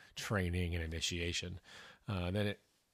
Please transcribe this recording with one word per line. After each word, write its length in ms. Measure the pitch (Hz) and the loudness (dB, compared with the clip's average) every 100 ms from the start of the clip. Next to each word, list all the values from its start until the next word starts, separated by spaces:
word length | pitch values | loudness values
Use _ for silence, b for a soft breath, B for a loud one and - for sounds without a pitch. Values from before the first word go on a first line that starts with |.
| B - | B -8
training 600 | - 107 90 87 87 85 | 0 2 4 2 2 0
and 80 | |
initiation. 760 | 82 82 - 90 85 85 90 90 - B B B - | -2 -2 -2 0 0 0 -2 -8 -12 B B B -2
Uh, 180 | 98 87 | 0 2
and 100 | 101 | 2
then 100 | 104 | 0
it 140 | 101 _ _ _ | -2 _ _ _